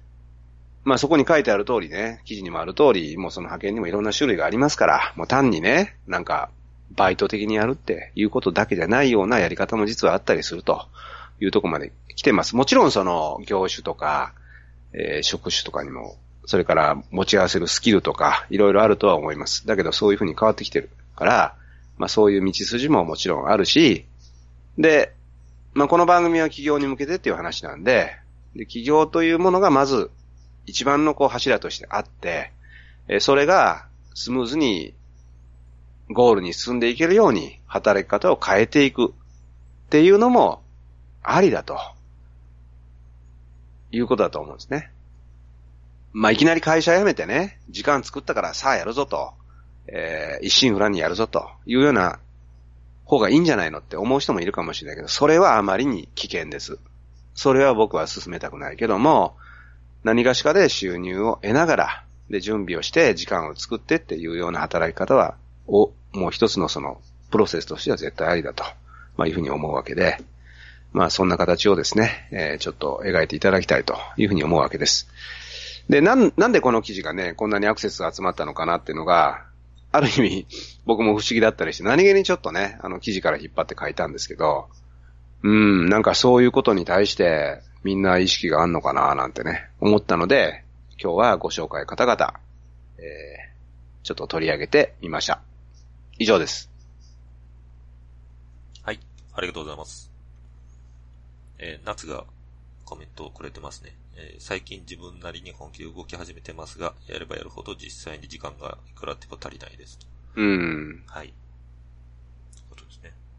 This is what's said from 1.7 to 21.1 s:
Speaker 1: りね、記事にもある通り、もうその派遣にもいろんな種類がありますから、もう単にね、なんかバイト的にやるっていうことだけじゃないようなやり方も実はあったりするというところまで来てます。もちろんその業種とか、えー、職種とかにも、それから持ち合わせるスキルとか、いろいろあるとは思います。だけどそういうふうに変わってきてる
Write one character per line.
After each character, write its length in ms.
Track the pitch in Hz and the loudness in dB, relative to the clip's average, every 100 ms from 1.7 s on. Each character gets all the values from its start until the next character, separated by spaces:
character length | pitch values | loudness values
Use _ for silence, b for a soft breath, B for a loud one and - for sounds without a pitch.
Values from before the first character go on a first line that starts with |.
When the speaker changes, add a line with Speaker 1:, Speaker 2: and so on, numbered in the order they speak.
| 120 | -2
Speaker 1:
り 80 | 82 | -4
ね、 340 | 80 113 113 | -6 -8 -10
記 100 | - | -12
事 80 | 110 | -12
に 80 | 185 | -10
も 100 | 170 | -8
あ 40 | |
る 100 | 87 | -6
通 180 | - 147 | 2 4
り、 240 | 101 78 80 | 4 0 -8
も 120 | 90 | -10
う 20 | |
そ 100 | - | -10
の 40 | |
派 220 | 87 - 101 | -12 -8 -6
遣 60 | |
に 60 | 110 | -6
も 60 | 90 | -4
い 60 | |
ろ 80 | 98 | -4
ん 40 | |
な 80 | 107 | -2
種 160 | 101 147 | -2 -2
類 80 | 92 | 0
が 80 | |
あ 60 | 78 | -2
り 80 | 104 | 0
ま 100 | 143 | 0
す 80 | - | 2
か 100 | 87 | 2
ら、 260 | 76 - | 2 0
も 100 | - | -6
う 20 | 82 | -2
単 220 | 127 139 | 2 2
に 100 | 87 | 2
ね、 360 | 87 143 202 - - | 2 2 0 -6 -10
な 100 | 90 | -8
ん 60 | |
か 260 | 87 76 - - - - - | -4 -6 -6 -12 -20 -20 -12
バ 220 | - 95 | 0 0
イ 40 | 92 | 2
ト 120 | 101 | -2
的 180 | 107 104 | -2 -2
に 80 | |
や 100 | 107 | -2
る 80 | 110 | -2
っ 40 | 139 | -4
て 340 | - 82 - - | -6 -8 -8 -2
い 80 | |
う 60 | 104 | -2
こ 100 | 127 | 0
と 100 | - | -2
だ 160 | 85 110 | 0 0
け 80 | |
じ 80 | 92 | -2
ゃ 60 | 82 | 0
な 140 | 117 | 2
い 100 | 139 | 4
よ 100 | 113 | 2
う 40 | 95 | 2
な 100 | 120 | 2
や 80 | - | 0
り 100 | 90 | -2
方 200 | - 113 | -4 -2
も 100 | 104 | -2
実 220 | 113 - | 0 0
は 60 | |
あ 20 | 90 | 0
っ 60 | |
た 120 | - | 0
り 80 | 92 | -2
す 140 | - 85 | -2 -8
る 80 | |
と 240 | - - - B B B B - | -4 -4 -4 B B B B -6
い 60 | 98 | -2
う 60 | |
と 80 | 101 | 0
こ 80 | 95 | 0
ろ 40 | |
ま 60 | 78 | -4
で 140 | 71 - - - | -8 -16 -20 -4
来 60 | |
て 100 | - | 2
ま 100 | 101 | 2
す。 140 | 82 113 | 2 0
も 80 | |
ち 100 | 135 | 2
ろ 100 | 269 | 4
ん 60 | 170 | 4
そ 140 | 110 | 2
の 360 | 92 87 78 69 71 | 0 -2 -2 -6 -4
業 220 | 98 95 | -2 -2
種 160 | - | -4
と 100 | - | -10
か、 400 | - 76 73 - - b b b b - | -8 -4 -4 -6 -12 b b b b -18
え 280 | - 78 76 | -10 -6 -4
ー、 20 | |
職 280 | 73 - - | -4 -6 -6
種 120 | - | -8
と 80 | - | -6
か 140 | 71 | -10
に 60 | 69 | -10
も、 260 | 65 53 - - - - | -12 -16 -18 -20 -20 -4
そ 120 | 92 | -2
れ 60 | |
か 100 | 87 | 2
ら 260 | 80 78 71 - | 2 2 0 -4
持 140 | 90 95 | -6 0
ち 120 | 104 | 2
合 40 | |
わ 60 | 92 | 2
せ 120 | 92 | 0
る 80 | 82 | -2
ス 100 | - | -2
キ 140 | - | 2
ル 100 | 101 | 2
と 100 | - | 2
か、 320 | - 76 - - | 0 0 0 -2
い 80 | 98 | 2
ろ 120 | 101 | 4
い 20 | |
ろ 100 | 98 | 6
あ 60 | 110 | 4
る 80 | 104 | 4
と 100 | 101 | 2
は 80 | |
思 180 | 85 76 | 2 -2
い 40 | 73 | -8
ま 100 | 76 | -6
す。 180 | - - | -6 -4
だ 80 | 104 | -2
け 80 | |
ど 80 | 82 | -2
そ 160 | - 107 | 0 2
う 20 | |
い 60 | 101 | 2
う 20 | |
ふ 40 | |
う 20 | |
に 100 | 95 76 | 0 0
変 100 | 110 | 0
わ 40 | |
っ 40 | 104 | 0
て 80 | |
き 60 | 101 | -4
て 100 | - | -6
る 100 | - - - | -6 -14 -20